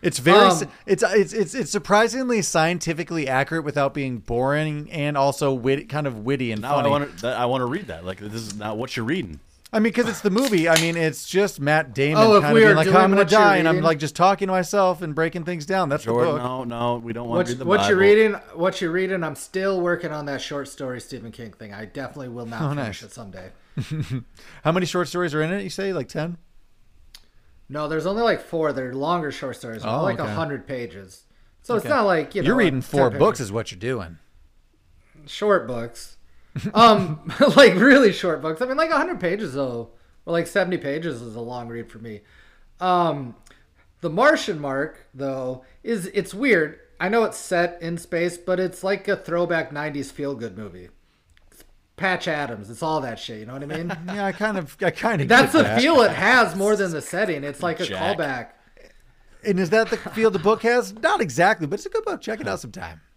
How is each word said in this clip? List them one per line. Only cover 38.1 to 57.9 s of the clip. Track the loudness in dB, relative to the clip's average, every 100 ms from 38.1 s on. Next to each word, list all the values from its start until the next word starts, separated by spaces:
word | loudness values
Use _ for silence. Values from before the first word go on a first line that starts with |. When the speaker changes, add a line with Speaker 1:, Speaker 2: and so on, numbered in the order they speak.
Speaker 2:
short | 4 -2 -2
books. | -4 -4
I | -4
mean, | 0
like, | 0
a | 2
hundred | 0 -2
pages, | -4 -2 -6
though, | -4 -6 -6 -12 -18 _ _ -4
or, |
like, | -2 0
seventy | -2 0 -2
pages | -4 -4 -6 -8
is | -10 -10
a |
long | -10 -10 -10
read | -12 -12
for | -16
me. | -16 -16 _ _ _ _ _ _
Um, | 0 2 2 -2 -8 -14 -20 -20 _ _ _ _
The | -6
Martian, | 2 4 4 0 -6
Mark, | -4 -4 -6 -8 _
though, | -8 -6 -6 -6 -8 _ _
is, | -6 -6 -4
it's | -6 -6
weird. | -2 2 2 2 -6 _ _
I | -2
know | 0
it's | 0 -4
set | -2 0 0 -4
in | -8 -8
space, | -6 -2 -2 -4
but | -4 -2
it's | -2 -4
like | -4 -4 -2
a | -4
throwback | -2 -2 0 0 -2
nineties | -6 -6 -6 -10
feel-good | -8 -8 -6 -10 -10
movie. | -14 -16 -20 _ _ _ _ _ _
It's | _ -20 _ _ -4
Patch | -2 -2 -2
Adams. | -4 -4 -8 -12
It's | -6
all | -2 -2
that | -4 -10
shit, | -12 -14
you | -12
know |
what | -12
I | -10
mean? | -8 -8 -8
Speaker 1:
<laughs> | -8
Yeah, | -6 -4
I |
kind | -2 -4 -4
of, | -8 -2
I | -2
kind | 0 -2 0
of | 6
Speaker 2:
That's | 6 8
Speaker 1:
get | 4
Speaker 2:
the |
Speaker 1:
that. | 4 4
Speaker 2:
feel | 4 6
it | 4
has | 4 4 4 4
more | 2 0 2
than | 0
the | -4
setting. | -6 -4 -2 -2
It's | -6 -6
like | -4 -4
a |
Speaker 3:
Jack. | -4